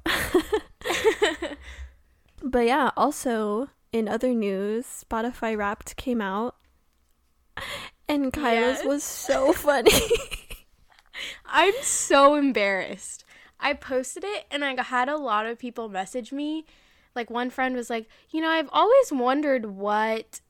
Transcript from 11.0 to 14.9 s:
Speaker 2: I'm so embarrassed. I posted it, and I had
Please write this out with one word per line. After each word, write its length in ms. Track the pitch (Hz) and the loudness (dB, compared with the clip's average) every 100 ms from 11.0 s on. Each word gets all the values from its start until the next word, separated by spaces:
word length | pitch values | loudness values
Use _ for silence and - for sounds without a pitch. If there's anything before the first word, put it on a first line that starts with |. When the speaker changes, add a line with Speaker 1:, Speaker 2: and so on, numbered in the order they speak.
| _ - - - - | _ -14 -12 -14 0
Speaker 2:
I'm 260 | 294 359 466 | 4 4 2
so 540 | - - - 285 277 294 | -2 -2 4 8 8 6
embarrassed. 880 | 277 226 202 190 160 190 - - - - - - | 2 2 0 0 -4 -10 -14 -18 -20 -20 -20 -4
I 140 | 269 | -4
posted 500 | 285 - 254 254 349 | -2 -2 -4 -4 -8
it, 220 | 392 415 - | -8 -8 -6
and 120 | 285 | -4
I 160 | 285 254 | -4 -4
had 280 | 240 | -2